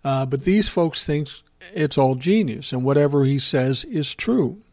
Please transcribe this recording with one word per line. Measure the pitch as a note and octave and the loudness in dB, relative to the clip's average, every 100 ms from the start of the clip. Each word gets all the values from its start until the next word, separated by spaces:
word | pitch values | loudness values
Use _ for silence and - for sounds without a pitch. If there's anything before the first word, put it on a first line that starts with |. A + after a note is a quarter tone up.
Uh, | C#3 C3+ C3+ | -2 -2 -2
but | C3+ F3 | -2 2
these | G3+ G3+ | 2 2
folks | - E3 - - | 0 0 -2 -4
think | D3 C#3+ - _ _ F3+ | -4 -4 -12 _ _ -12
it's | G3 D3+ C#3+ | -4 -2 2
all | C3+ C3 | 2 2
genius, | D3 G#3+ E3+ A2 C3+ | 2 2 2 -4 -6
and | B2+ B2+ | -4 0
whatever | C#3+ D3 C#3+ C3+ | 2 4 4 2
he | C#3 | 2
says | - C#3 C3 C3 | 0 0 0 -2
is | D#4+ G3 C#3+ - | -4 -4 -4 -6
true. | - A#3+ C3+ G3+ _ | -2 0 0 -4 _